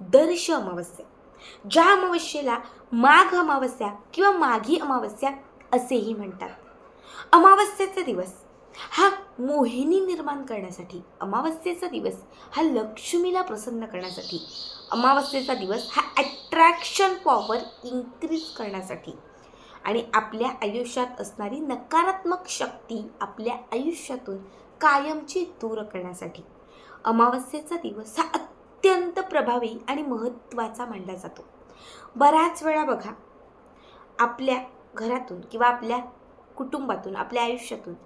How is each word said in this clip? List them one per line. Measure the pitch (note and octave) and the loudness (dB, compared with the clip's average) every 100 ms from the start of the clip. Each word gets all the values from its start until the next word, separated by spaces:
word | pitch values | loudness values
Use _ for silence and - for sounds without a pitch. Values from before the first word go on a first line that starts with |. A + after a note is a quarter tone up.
दर्श | F3+ C4 E4 F4 - | 4 6 6 2 0
अमावस्या. | D4+ F#3+ F3 E3+ - - - - - - - G3+ | -2 -2 -6 -10 -14 -20 -20 -20 -20 -20 -18 0
ज्या | D4 F4 | 6 6
अमावस्येला | G4 F#4 E4+ - D4+ C#4 A#3 - - - | 6 4 -2 -4 -4 -2 -4 -6 -20 -6
माघ | A#3 C4 D#4 F#4 | 4 8 8 8
अमावस्या | F4+ D#4 C#4 B3+ - G#3 G3+ - | 4 2 2 -2 -4 -8 -8 -10
किंवा | - G4+ | 4 4
माघी | F#4 C#4+ A3+ G#3 D#4+ | 6 2 0 0 0
अमावस्या | D4 B3+ G#3 - C#4 C#4 - - - | 0 -2 -2 -4 -4 -4 -16 -20 0
असेही | B3 - A#3+ G#3 | 0 2 0 0
म्हणतात. | G#3+ G3 F#3 F#3 - - - - - - - - | -6 -8 -10 -14 -14 -20 -20 -20 -20 -20 -20 6
अमावस्येचा | E4+ F#4+ F#4+ G4+ - F#4+ F#4+ | 10 12 10 6 0 -2 -2
दिवस | E4 F#3 F#3 - - - - - - | -4 -4 -6 -10 -20 -20 -20 -18 -8
हा | - G4 F#4+ - - | 4 4 4 -8 -6
मोहिनी | B3+ D4 A#3 B3 D4 F#4+ | -2 2 2 2 2 2
निर्माण | F#4+ E4+ D4 C#4+ | 2 -2 -6 -8
करण्यासाठी, | C4 A3 F#3+ F3+ F3 F3+ - - | -8 -8 -8 -12 -14 -16 -18 -10
अमावस्येचा | G3 G#3+ D#4 D#4+ F4+ F4 F4+ | -4 -2 -2 -4 -6 -6 -6
दिवस | - F#3+ F#3+ - - - | -8 -10 -12 -16 -20 -8
हा | - | 0
लक्ष्मीला | D#4+ B3 A3 - - F4 F4+ F#4 | 2 2 -2 -8 -4 0 0 0
प्रसन्न | F#4 G#3+ B3 A#3 A3 | -2 -6 -8 -8 -8
करण्यासाठी, | F3+ F#3 F#3 - E3+ - - - - - | -10 -10 -10 -10 -10 -10 -14 -14 -16 -6
अमावस्येचा | A3+ B3+ C#4 C#4 C#4 C4 | 2 6 6 4 -2 -2
दिवस | B3+ F#3 A3+ - | -4 -2 -4 -2
हा | - - - | -4 -2 0
अट्रॅक्शन | C#4 - - D#4+ E4 E4+ - - G4 F#4 | -2 -4 -4 6 6 6 -2 2 2 2
पॉवर | D#4+ A#3 G3+ A#3+ - - | 2 2 2 -4 -4 -14
इन्क्रीज | B3 B3+ B3 - D#4 D#4+ - | -8 -8 -8 -10 -4 -4 -6
करण्यासाठी | - G#3+ F#3+ F#3 - - - - - - - - - | -10 -8 -8 -10 -12 -12 -18 -20 -20 -20 -20 -20 -8
आणि | - A3+ A#3 | -2 -2 0
आपल्या | G#3+ G#3+ A3 B3+ B3 | 0 0 -4 -4 -2
आयुष्यात | G#3 A3+ A#3+ - B3 - | -4 -4 -4 -2 -4 -4
असणारी | G3+ - G3+ C4+ | -10 -6 -6 -4
नकारात्मक | D4+ A#3+ - D#4+ F4+ F#4+ E4+ F4+ - | -6 -6 0 2 2 0 -2 -4 -4
शक्ती | - B3 - - A3+ G#3+ - | -6 -6 -8 -12 -10 -10 -10
आपल्या | G3+ - A3 - - | -10 -6 -6 -6 -6
आयुष्यातून | A3+ D4 E4+ - B3 - G3 - - - - | -4 -4 -6 -8 -10 -8 -12 -12 -20 -20 0
कायमची | D#4 C#4 D4 D#4 D4+ F#4 E4+ - | 4 4 0 -6 -6 -6 -6 -8
दूर | A3+ A3 | -8 -8
करण्यासाठी | G#3+ F#3 F3+ F3+ E3 - - - - - - - | -8 -10 -10 -10 -12 -14 -20 -20 -20 -20 -20 -6
अमावस्येचा | A3+ A3+ A#3+ B3+ - D4+ - E4+ | 0 4 4 2 -6 -10 -8 -8
दिवस | A3 G3+ G#3+ - | -8 -12 -10 -4
हा | E4 | -4
अत्यंत | - - - - - G4 F#4 F4 E4+ | -4 -8 -18 -20 2 4 4 0 -4
प्रभावी | F#4+ D4+ A#3 A#3+ A#3 A#3 - | -2 0 0 -2 -2 -8 -6
आणि | C#4+ | -6
महत्त्वाचा | D4 A3+ A#3 A#3+ - A#3+ A3+ A3 | -4 -4 -6 -8 -12 -6 -6 -6
मानला | A#3+ G3+ F#3 | -10 -10 -12
जातो. | F#3 - - - - - - - - - A#3 | -12 -14 -18 -20 -20 -20 -20 -20 -20 -18 4
बऱ्याच | F#3+ D#4+ E4+ E4 | 6 6 4 0
वेळा | D#4 D#4 | 0 0
बघा, | D4+ - G#3 - - - - - - - - - - - | 0 -2 -6 -16 -20 -20 -20 -20 -20 -20 -20 -20 -18 -2
आपल्या | A3+ - C4 B3+ B3+ - - | -2 0 -2 -2 -4 -18 -18
घरातून | - A3+ B3 B3 F3+ | -8 -4 -4 -6 -14
किंवा | - A3+ A#3+ | -12 2 2
आपल्या | A#3+ A3+ A#3+ B3 - - - - - | 2 -2 -6 -6 -18 -20 -20 -20 -12
कुटुंबातून, | C4 D4 C4 F#3+ F#3+ G3 | -8 -6 -4 -6 -6 -8
आपल्या | G#3 A#3+ | -6 -2
आयुष्यातून | A#3 B3 - A3+ - E3+ | -2 -4 -8 -12 -12 -16